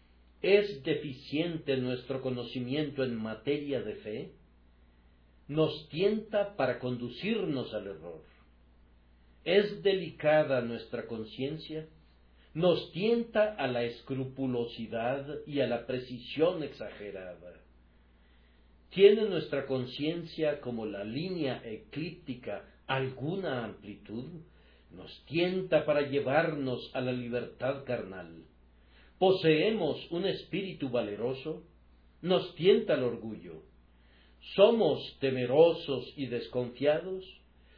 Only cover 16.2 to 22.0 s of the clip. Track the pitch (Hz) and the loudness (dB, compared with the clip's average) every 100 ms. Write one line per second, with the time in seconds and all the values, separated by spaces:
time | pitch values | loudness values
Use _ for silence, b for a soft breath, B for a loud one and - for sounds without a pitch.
16.2 | - - 165 180 139 - 104 - 104 95 | -8 2 2 2 -4 -8 -12 -12 -12 -12
17.2 | 92 87 87 85 - - - - _ _ | -12 -14 -18 -20 -20 -20 -20 -20 _ _
18.2 | b b b b b - - 180 202 220 | b b b b b -20 -6 8 10 10
19.2 | 202 170 - 139 127 131 123 - 147 170 | 4 0 -2 -4 -2 -2 -4 -4 -4 -4
20.2 | 160 160 151 143 123 117 110 98 107 123 | -8 -4 -2 -2 -4 -6 -6 -6 -6 -6
21.2 | 185 180 139 117 117 107 - 143 | -4 -2 -2 -4 -8 -12 -10 -8